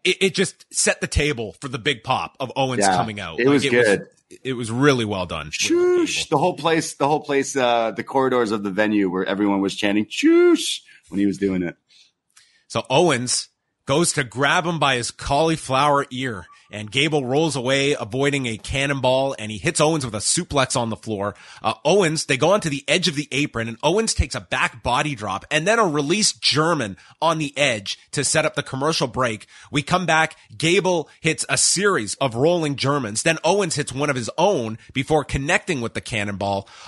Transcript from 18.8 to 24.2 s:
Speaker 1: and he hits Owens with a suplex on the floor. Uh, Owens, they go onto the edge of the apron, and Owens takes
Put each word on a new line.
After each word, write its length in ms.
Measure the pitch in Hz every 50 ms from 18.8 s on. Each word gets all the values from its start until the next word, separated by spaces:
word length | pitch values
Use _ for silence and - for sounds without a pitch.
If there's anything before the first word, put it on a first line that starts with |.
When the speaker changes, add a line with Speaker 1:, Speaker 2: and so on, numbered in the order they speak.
| 135 143 143 135 127 127 127 131 135 139 135
Speaker 1:
and 140 | - 107 104
he 60 | 107
hits 240 | 101 - 165 175 -
Owens 240 | 156 151 165 156 127
with 100 | 120 107
a 40 | 104
suplex 560 | - - - - 180 - - 139 131 - -
on 140 | 131 120 113
the 60 | 107
floor. 400 | - - 110 110 95 98 104 98 - - - - -
Uh, 120 | - 107 113 - -
Owens, 420 | 147 175 208 196 156 156 156 -
they 120 | - 143
go 140 | 127 147 165 196
onto 160 | 214 208 165
the 160 | 143 139 -
edge 200 | - 147 190 165
of 80 | 185 147
the 120 | 139 147 -
apron, 360 | 135 139 147 143 - 113 113
and 100 | 117 117 - -
Owens 300 | 151 175 214 226 220 -
takes 220 | -